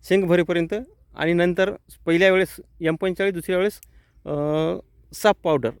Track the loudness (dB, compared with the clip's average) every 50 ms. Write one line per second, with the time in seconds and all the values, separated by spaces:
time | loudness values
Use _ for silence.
0 | _ 0 0 0 2 2 2 2 2 0 0 -2 -2 -2 -4 -8 -8 -12 _ _
1 | _ _ -10 -4 -2 0 2 2 2 2 2 0 0 -2 -2 -10 _ _ -20 _
2 | -2 0 2 4 4 4 4 4 2 0 -4 -18 -20 _ _ -4 -2 -2 -2 0
3 | -2 -4 -2 -2 -2 -2 -2 -4 -6 -2 -2 0 0 -2 -4 -8 -20 _ _ -20
4 | _ _ _ -18 _ -8 -6 -4 -2 -2 -2 -2 -2 -2 -4 -6 -10 _ _ _
5 | _ _ -18 0 0 0 0 _ _ 0 0 0 0 -2 -6 -6